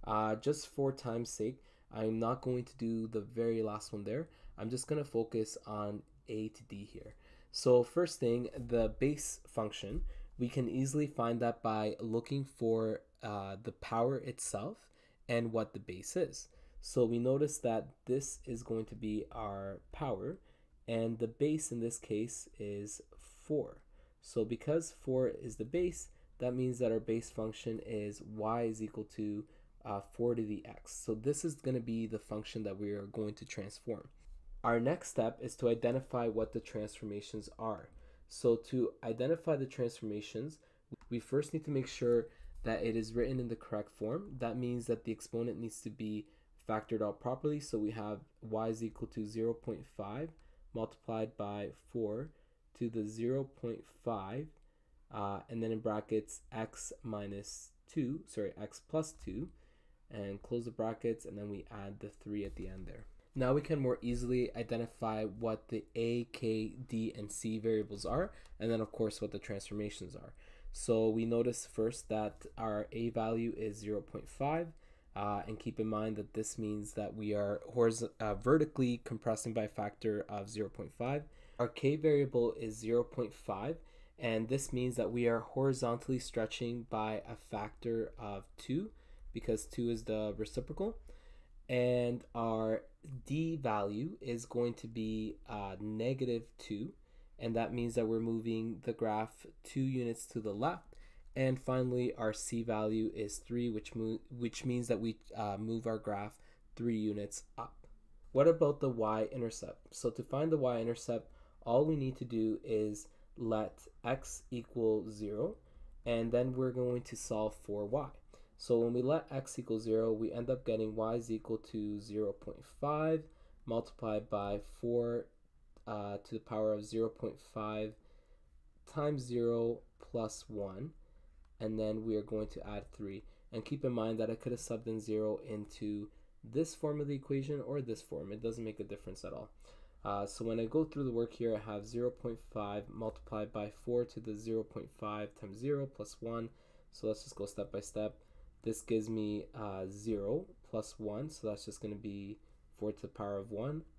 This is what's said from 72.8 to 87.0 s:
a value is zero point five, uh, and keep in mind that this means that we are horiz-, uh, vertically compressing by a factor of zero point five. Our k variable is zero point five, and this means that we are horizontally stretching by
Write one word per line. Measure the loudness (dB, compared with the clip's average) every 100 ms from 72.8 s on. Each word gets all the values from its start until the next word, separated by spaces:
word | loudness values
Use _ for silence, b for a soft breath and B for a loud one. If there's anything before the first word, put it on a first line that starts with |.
| -2
a | -2 0
value | 2 2 2 2 0
is | -4 -4
zero | -2 -2
point | -2 -10 -12
five, | -2 2 2 0 -6 b b b
uh, | -4 0 0 -2
and | -6
keep | -6 -2
in | 0
mind | 2 0 -2
that | -4
this | -4 -4 -2
means | -2 -2 -4
that | -4 -4
we | -2 0
are | 2 2 0 -2
horiz-, | 6 6 6 -4 -2
uh, | -2
vertically | 2 6 8 6 4 2 2
compressing | -2 -4 0 0 0
by | 0
a | 0
factor | -2 -4 0 0 0 -2
of | -4 -6
zero | -4 -4
point | -4 -10
five. | -4 0 0 -2 B B B
Our | 0
k | 4 4 6
variable | 8 8 6 6 4 2
is | -4 -4
zero | 4 4
point | 4 0 -2
five, | -2 -4 -2 0 -4 -8 b b -2
and | 2 2 2
this | 0 0
means | 0 0 2
that | 0
we | 4 4
are | 4
horizontally | 2 2 4 4 2 0 0 -2
stretching | 0 0 0 0 -2 -4 -4
by | -2